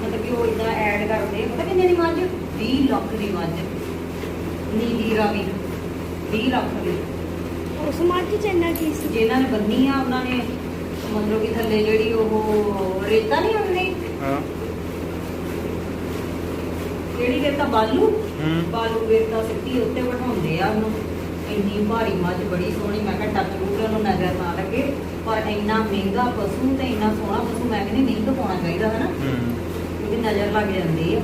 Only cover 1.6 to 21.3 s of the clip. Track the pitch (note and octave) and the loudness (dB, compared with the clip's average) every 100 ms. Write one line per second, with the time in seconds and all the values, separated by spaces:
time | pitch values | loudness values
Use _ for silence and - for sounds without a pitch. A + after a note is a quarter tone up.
1.6 | E4+ F#4 F4+ F4 E4 E4 F#4 - - - | 0 4 6 6 4 2 0 -2 -6 -4
2.6 | A3+ C4+ C4+ - - A3 G#3 F3+ E3 E3 | 0 4 4 4 0 -2 -2 -2 -2 -4
3.6 | - - - - - - - - - - | -4 -4 -6 -6 -6 -6 -6 -4 -4 -4
4.6 | - A3 A#3+ - A3 G#3+ G#3+ G#3 F#3 - | -2 0 0 0 2 4 2 2 -2 -4
5.6 | - - - - - - - G#3+ B3+ B3+ | -4 -6 -6 -6 -6 -6 -2 0 2 0
6.6 | - G#3 F3+ - - - - - - - | 0 -2 -2 -2 -4 -6 -6 -6 -6 -6
7.6 | - - D4+ C#4 F4 F4+ F#4 G#4 G#4 F4+ | -6 -4 -4 2 2 2 0 0 2 2
8.6 | E4+ E4 D#4+ D4 - A3+ A3+ B3+ C4 G#3+ | 2 2 0 0 -2 2 4 4 2 2
9.6 | G#3 B3 C4+ C4+ B3+ B3 B3+ B3+ - - | 2 4 4 4 2 0 0 -2 -2 -4
10.6 | - - - - G#3+ G#3+ G#3 A3 - A#3 | -6 -6 -6 -6 -2 0 2 2 2 0
11.6 | G#3+ G#3+ G#3+ A3 A3 A3+ G#3+ G#3+ G#3+ G#3 | 2 4 4 4 4 2 2 2 2 2
12.6 | G#3 G3+ F#3 F#3+ F#3+ A3 A3 D4 G#4+ G#4+ | 2 0 0 0 2 4 4 2 2 2
13.6 | G4+ F4+ F4+ - - - C#3 C#3 C#3+ - | 2 2 0 -2 -4 -4 -2 -2 -2 -6
14.6 | - - - - - - - E2+ E2+ F2 | -6 -6 -6 -6 -6 -6 -6 -6 -4 -4
15.6 | E2+ E2+ E2+ F2 F2 E2+ E2+ E2+ E2+ E2 | -4 -4 -4 -4 -4 -4 -4 -4 -4 -4
16.6 | E2+ - - - - - B3 C4 C#4+ C#4+ | -4 -4 -4 -4 -4 -2 0 2 2 2
17.6 | C4+ A3+ A3 - A4 - - - D#3 E3 | 2 2 4 4 4 2 -2 -2 0 0
18.6 | - A#3 A3+ A3+ A3 A3 A3 A3 A3+ - | 0 -2 0 0 4 4 4 0 -2 -4
19.6 | C4+ B3+ A#3 B3+ B3 B3 B3 G#3+ D#3 E3 | -2 0 0 0 -2 -2 -2 0 0 0
20.6 | G3 G#3+ A3 G#3+ - - - | 2 2 0 -2 -4 -6 -6